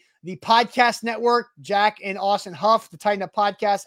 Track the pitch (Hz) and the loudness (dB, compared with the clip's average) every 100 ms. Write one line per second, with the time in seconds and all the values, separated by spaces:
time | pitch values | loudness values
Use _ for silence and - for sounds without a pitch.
0 | _ _ 165 180 - 226 240 - 240 - | _ _ -16 -6 2 2 2 2 0 0
1 | 226 220 240 240 233 _ 135 202 208 208 | -6 -2 0 0 -2 _ -4 0 0 0
2 | 196 190 196 202 196 160 202 226 - 165 | -8 -4 -2 -2 -4 -2 2 2 0 -6
3 | 208 202 180 - 202 196 208 202 | -2 -2 -4 -2 -2 -2 -2 -2